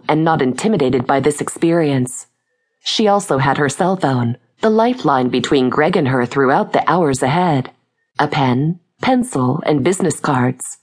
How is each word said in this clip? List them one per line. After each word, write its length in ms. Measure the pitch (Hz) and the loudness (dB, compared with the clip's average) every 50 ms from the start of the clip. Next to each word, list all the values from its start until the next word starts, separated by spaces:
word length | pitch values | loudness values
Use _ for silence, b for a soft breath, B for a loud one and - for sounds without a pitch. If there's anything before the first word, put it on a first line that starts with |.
| - - | -2 -2
and 160 | 151 156 160 | 0 0 2
not 180 | 165 160 147 | 2 2 2
intimidated 640 | 139 127 123 - - 220 220 170 143 127 131 131 127 | 0 0 -2 -2 -2 0 0 2 0 0 0 0 0
by 140 | - 139 135 | 0 0 0
this 220 | 131 151 143 - | 2 0 -2 -2
experience. 840 | 147 - - - - 170 170 170 160 147 139 131 123 123 - - - _ _ _ _ _ _ _ _ _ _ _ | -4 -8 -6 -2 0 0 2 2 2 2 0 0 -2 -2 -6 -12 -18 _ _ _ _ _ _ _ _ _ _ _
She 280 | - - - - 220 202 | -8 -6 -2 0 2 2
also 300 | 202 202 196 - 151 131 | 2 2 0 0 -2 0
had 180 | 131 139 131 139 | 0 0 0 0
her 100 | 147 135 | 0 -2
cell 300 | - - 180 180 190 185 | 0 -2 -2 -2 -2 0
phone, 400 | 180 139 135 123 123 117 123 - _ _ _ _ | 0 0 0 0 0 -2 -4 -6 _ _ _ _
the 80 | - 220 | -2 0
lifeline 580 | 220 220 226 247 247 247 - 156 139 131 127 123 | 2 2 2 2 0 0 0 0 2 2 2 0
between 400 | 127 127 117 - 156 139 127 127 | 0 0 0 2 2 2 2 2
Greg 300 | - 143 151 175 185 190 | 2 2 2 2 2 0
and 100 | 151 127 | 0 0
her 180 | 135 127 120 | 0 0 -2
throughout 460 | 120 - 139 135 127 143 180 214 - | -2 0 0 2 2 2 2 0 0
the 180 | - 131 - - | -2 -2 0 0
hours 320 | 156 180 175 143 135 - | 0 2 2 0 0 -2
ahead. 500 | 139 131 147 175 180 175 151 131 127 - - _ _ _ _ _ _ _ _ - | -2 -2 0 0 0 0 0 0 -2 -4 -10 _ _ _ _ _ _ _ _ -4
A 120 | 151 147 | -4 -2
pen, 500 | - 139 135 127 120 127 147 160 180 - _ _ _ - | 0 0 0 0 2 0 0 -2 -2 -4 _ _ _ -6
pencil, 600 | - 240 262 254 233 - - 139 127 123 131 156 - | -2 0 0 0 0 -2 -2 -2 0 0 -2 -2 -2
and 180 | - 151 143 127 | 0 0 0 0
business 380 | 170 190 - 196 160 147 - | 0 0 0 -2 -2 -2 -4
cards, 560 | - - 143 127 123 127 127 - - - - - | -2 -2 0 0 0 0 -2 -4 -10 -16 -16 -18